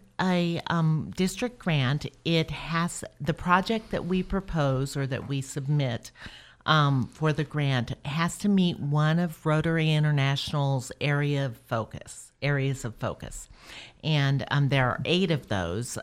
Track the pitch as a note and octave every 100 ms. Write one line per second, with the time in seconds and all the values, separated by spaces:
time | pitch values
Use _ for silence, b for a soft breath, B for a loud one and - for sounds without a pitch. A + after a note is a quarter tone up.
0 | - _ F#3 F3+ F3 E3+ - E3+ D#3+ D#3
1 | - F#3+ F#3 - B3 B3 - D#3 B2+ D3
2 | - - - E3 D#3+ C#3+ - E3 F3 -
3 | - - D3 D#3 F3 F3+ F#3 A3+ - -
4 | F3 F#3 F3+ G3 F#3+ E3+ C#3+ C3 C3+ C#3+
5 | C3+ B2+ - C#3 C3 - C3+ D3+ C3+ A#2
6 | - B B B B B - D#3 C#3+ C3+
7 | A2+ - D#3 D3+ D3+ D3+ C#3+ C3 A#2 A#2+
8 | C#3 D3 E3+ - G#3 G3 F3+ - C#3+ D3
9 | D3+ E3 F3 D#3+ D#3+ D#3 D#3+ E3 D#3 D#3
10 | D3+ D3 C#3 C#3 - D3 C#3 C3+ B2 -
11 | C#3 C#3+ C#3+ C#3+ C3+ A#2 - A#2 A2 -
12 | - - - _ C#3 C#3+ C3+ C3+ A#2+ A2
13 | A#2 D2+ - - - B B B B B
14 | - D3+ C#3 C#3 - C#3+ C#3 C3+ B2+ -
15 | B2+ F3 F#3+ D3+ - G2+ E2+ F#2 A#2+ -